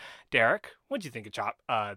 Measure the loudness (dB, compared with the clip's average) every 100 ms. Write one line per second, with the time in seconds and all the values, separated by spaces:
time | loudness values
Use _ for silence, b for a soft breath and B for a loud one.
0 | B B _ 4 4 4 -2 -20 -8 -8
1 | -6 -12 -10 -6 -4 -6 -2 0 0